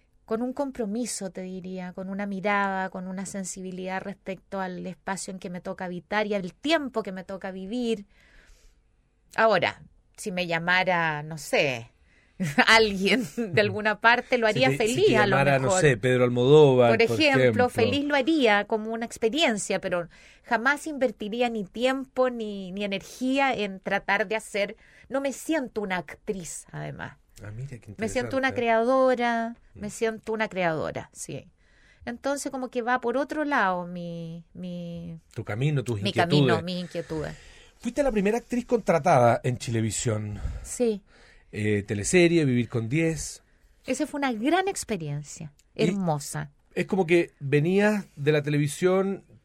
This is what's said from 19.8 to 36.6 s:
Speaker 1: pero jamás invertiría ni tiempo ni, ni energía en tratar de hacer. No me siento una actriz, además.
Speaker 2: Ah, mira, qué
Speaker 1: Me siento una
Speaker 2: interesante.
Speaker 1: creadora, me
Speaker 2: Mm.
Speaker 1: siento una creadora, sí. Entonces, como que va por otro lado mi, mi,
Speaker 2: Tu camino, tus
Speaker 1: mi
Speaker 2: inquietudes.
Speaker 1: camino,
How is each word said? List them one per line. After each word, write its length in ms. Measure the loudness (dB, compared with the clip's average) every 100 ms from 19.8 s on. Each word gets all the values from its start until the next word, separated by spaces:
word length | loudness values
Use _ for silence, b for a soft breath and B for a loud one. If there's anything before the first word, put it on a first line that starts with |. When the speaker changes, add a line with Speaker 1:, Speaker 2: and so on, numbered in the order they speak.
Speaker 1:
pero 260 | -2 -4 -6 b b b
jamás 440 | -4 0 0 0 -4
invertiría 600 | -2 -2 -2 -8 -2 -2
ni 160 | -2 -8
tiempo 640 | -2 -2 -2 -4 -2 -2
ni, 420 | -2 -8 -10 -10
ni 140 | -6 -4
energía 680 | -6 -8 -6 -2 0 0
en 280 | 0 -4 -8
tratar 460 | -6 -4 0 -2 0
de 80 | -4
hacer. 400 | -4 -4 -4 -6 b b b
No 100 | -4
me 120 | -4
siento 480 | -6 -2 -2 -2 -6
una 160 | -4 -4
actriz, 680 | -6 -10 -8 -8 -10 -14 -14
además. 460 | -12 -10 -10 -14 -16 _ -18
Speaker 2:
Ah, 100 | -14
mira, 260 | -12 -12 -14
qué 140 | -16 -8
Speaker 1:
Me 120 | -6
siento 280 | -4 -4 -2
una 120 | -2
Speaker 2:
interesante. 60 | 0
Speaker 1:
creadora, 1000 | 2 2 2 4 4 2 0 -2 -4 -10 _
me 140 | -14 -12
Speaker 2:
Mm. 40 |
Speaker 1:
siento 420 | -4 -4 -4 -6
una 140 | -4 -4
creadora, 600 | 0 0 0 -4 -6 -10
sí. 360 | -14 -12 -12 -14 b b b b b -14
Entonces, 460 | -8 -4 -4 -6
como 180 | -8 -6
que 120 | -4
va 180 | -2 -2
por 160 | 0 -2
otro 280 | -2 -4 -2
lado 400 | 2 2 0 -4
mi, 560 | -8 -8 -10 -10 -12 -16
mi, 640 | -14 -12 -10 -10 -12 -12 -14 -14
Speaker 2:
Tu 100 | -12 -8
camino, 380 | -2 0 0
tus 180 | 0 -2
Speaker 1:
mi 80 | -2
Speaker 2:
inquietudes. 300 | 0 4 6 6
Speaker 1:
camino, 140 | 4